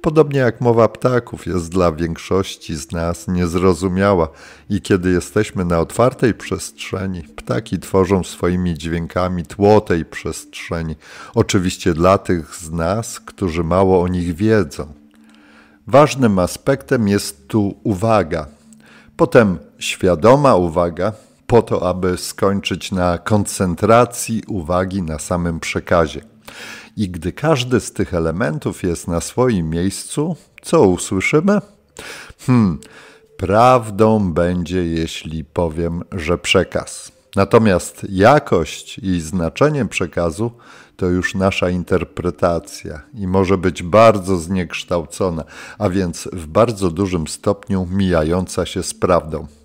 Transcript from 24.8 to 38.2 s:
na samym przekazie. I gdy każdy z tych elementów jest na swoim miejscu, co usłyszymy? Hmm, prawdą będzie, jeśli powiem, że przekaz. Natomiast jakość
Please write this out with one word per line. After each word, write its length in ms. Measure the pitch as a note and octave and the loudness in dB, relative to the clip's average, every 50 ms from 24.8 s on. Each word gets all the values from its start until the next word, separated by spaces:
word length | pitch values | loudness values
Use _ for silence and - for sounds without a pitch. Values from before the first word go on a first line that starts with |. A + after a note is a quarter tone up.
| F#2 F#2+ F#2 G2 F2+ | 0 -2 -4 -4 -4
na 160 | D#2+ D#2 D2+ | -4 -6 -8
samym 420 | - - F#2+ F2 E2+ E2+ E2 D#2+ | -4 -4 -4 -2 -2 -2 -4 -4
przekazie. 600 | - - - F#2 - - G2 F2 E2 D2+ D#2 - - - _ _ _ - - - - - - - - - _ | -6 -6 -6 -6 -2 2 2 2 2 2 -2 -12 -14 -16 _ _ _ -20 -20 -18 -18 -18 -18 -20 -20 -18 _
I 120 | - G#2+ F#2 | -6 -6 -4
gdy 240 | F2 E2+ D#2+ F2+ E2 | -6 -6 -8 -8 -8
każdy 480 | - - D3+ D#3+ B2+ B2 B2+ B2+ A2+ | -4 0 0 0 0 0 0 0 0
z 120 | - - - | 0 -2 -4
tych 220 | - G2 - - | -4 -4 -2 0
elementów 680 | E2+ E2 E2 D#2+ F2 A#2 C#3 D3+ D3 - B2 F2 - - | 0 0 0 -2 -2 -4 -4 -4 -4 -6 -6 -6 -4 -4
jest 260 | F#2 E2+ D#2+ - - | -4 -4 -4 -4 -4
na 120 | E2+ E2+ | -4 -4
swoim 500 | - - - - B2 B2+ A#2 F#2+ E2 D#2+ | -4 -4 -2 0 0 2 2 0 -2 -2
miejscu, 680 | D#2+ E2+ F2+ G2 G2 - - - - - D3 E3+ E3+ - _ _ _ - _ | -2 -2 -2 -2 -4 -6 -12 -10 -6 -6 -4 -4 -6 -8 _ _ _ -20 _
co 200 | - - D#3+ C3 | 0 4 4 6
usłyszymy? 760 | F#2+ F2+ F2 - - G#2 F#2+ - - - D3+ D#3+ G3 G#3 G3+ - - _ _ _ _ _ - - - - - - - - _ - | 6 4 2 -2 -4 -4 -4 -2 0 0 2 2 2 0 0 -2 -6 _ _ _ _ _ -20 -18 -18 -18 -18 -18 -20 -20 _ -2
Hmm, 320 | - B2+ B2 A2 F#2+ D#2+ C#2 - - - - - - - _ _ _ _ | 2 4 4 4 2 0 -4 -10 -18 -20 -20 -20 -20 -20 _ _ _ _
prawdą 960 | _ F#2+ E2+ F#2+ G#2+ A#2+ B2+ B2+ B2+ A2+ A2 G2+ F#2+ A2 A2 A2 G#2+ G2+ F2+ D#2+ | _ -2 0 4 6 6 6 6 4 2 -2 0 2 4 4 4 2 2 0 0
będzie, 540 | E2 F2 F2 F2+ F2+ F2 D#2+ F2+ F#2 F2+ | 0 0 2 0 -2 -4 -2 -2 -2 -2
jeśli 580 | E2+ E2 E2 D#2+ E2 - - - D#2 D#2 D#2+ D2 | -2 -2 -2 -4 -4 -6 -10 -10 -10 -8 -10 -10
powiem, 580 | - _ - F2 E2 D2+ E2 E2+ E2+ E2+ F2 F2+ _ - | -6 _ -2 -2 -2 -2 -4 -4 -4 -4 -6 -8 _ -10
że 260 | G2 D#2 D2+ F2 E2 | -8 -2 -2 -2 -2
przekaz. 720 | - - - G2 F2 - - - - - - - - - _ _ _ _ - | 0 0 2 2 2 2 -4 -6 -6 -6 -14 -18 -18 -20 _ _ _ _ 0
Natomiast 720 | G2 G2 G2 - A#2 A2+ G#2+ F#2 F2 - - - - - F#2+ | 0 0 6 6 6 6 6 4 2 0 -2 -14 -14 -12 -6
jakość 880 | G2 F#2 | 0 4